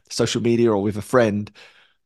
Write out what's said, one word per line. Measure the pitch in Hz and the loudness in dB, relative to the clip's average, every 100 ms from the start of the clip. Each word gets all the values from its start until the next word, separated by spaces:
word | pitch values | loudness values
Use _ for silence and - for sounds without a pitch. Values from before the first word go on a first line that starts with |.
| - | -12
social | - 120 120 | -4 -2 -2
media | 113 117 120 | 0 2 2
or | 104 | 2
with | 104 104 | -2 -4
a | |
friend. | - 127 113 104 104 - - _ _ _ | 0 2 2 0 -8 -14 -20 _ _ _